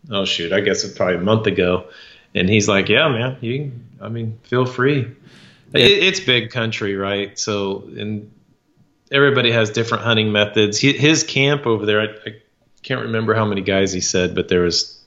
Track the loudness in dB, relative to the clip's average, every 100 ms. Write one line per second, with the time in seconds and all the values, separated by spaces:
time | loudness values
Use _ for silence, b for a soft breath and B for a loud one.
0 | -6 -6 -4 -4 -2 0 0 -2 -4 -4
1 | -2 0 2 2 2 0 0 0 -4 B
2 | B B B -2 2 2 4 2 4 2
3 | 2 0 -4 -6 -8 -6 -8 -12 -20 -18
4 | -12 -8 -8 -10 _ 0 0 0 0 0
5 | -4 -12 B B B B B 2 4 4
6 | 2 0 0 0 0 -4 -4 -4 -4 -4
7 | -2 -4 -6 -8 -6 -4 -4 -6 -10 -12
8 | -8 -8 -10 _ _ _ _ _ _ _
9 | _ 4 4 4 2 2 2 0 -2 -2
10 | 0 2 2 2 2 2 2 2 0 2
11 | 2 2 0 0 2 0 0 -2 0 0
12 | 0 -6 -16 -16 _ _ _ _ -8 -6
13 | -4 -4 0 2 2 -2 0 2 2 0
14 | -2 0 0 -2 0 2 2 0 -6 -12